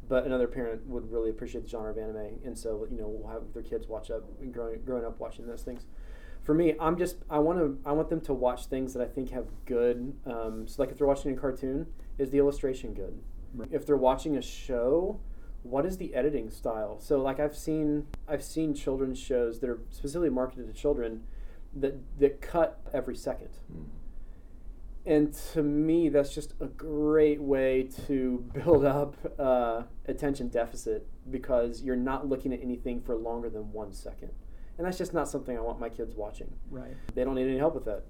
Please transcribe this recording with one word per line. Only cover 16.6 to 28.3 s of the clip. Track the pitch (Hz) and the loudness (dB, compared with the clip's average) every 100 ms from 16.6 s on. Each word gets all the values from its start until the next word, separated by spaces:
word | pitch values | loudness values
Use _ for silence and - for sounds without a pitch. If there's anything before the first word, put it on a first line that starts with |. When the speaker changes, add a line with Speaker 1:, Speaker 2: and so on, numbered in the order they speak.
| 127 110 107 104 | -2 -2 -4 -6
Speaker 1:
So, | - 143 | 2 4
like, | 135 135 | 4 2
I've | 151 147 | 0 0
seen, | - 156 151 147 147 - - | -2 2 4 2 0 -8 -4
I've | 147 | -4
seen | - - 160 | -2 -2 0
children's | 139 - 135 135 127 | 0 -2 0 0 -2
shows | - 127 120 113 | 0 2 2 0
that | 127 | -4
are | 117 - | -4 -6
specifically | - 143 156 170 | -6 -4 0 2
marketed | 127 127 - 113 | 2 0 -4 -10
to | |
children | 107 147 139 117 113 - - - - - | -2 2 2 0 -4 -8 -8 -8 -10 -10
that, | 143 139 139 - - | -2 -2 -2 -8 6
that | 139 - | 6 6
cut | - 175 160 - - | -2 2 2 2 -4
every | 143 127 117 | -2 -2 -4
second. | - 123 - - - | -4 -4 -6 -12 -10
Speaker 3:
Mm. | 80 - - - - - - - - - - - - | -10 -10 -8 -8 -8 -10 -12 -14 -12 -12 -10 -10 -8
Speaker 1:
And | - 151 147 147 - | 4 6 6 0 -4
to | 165 | 0
me, | 147 147 160 165 165 | 2 4 4 4 6
that's | 143 139 | 6 4
just | - 143 - | 0 -6 -6
a | 143 | -6
great | - 156 151 151 156 151 147 | -6 -4 2 6 8 8 6
way | 139 135 131 131 131 - - | 4 4 6 4 2 -4 0
to | 139 127 | 2 2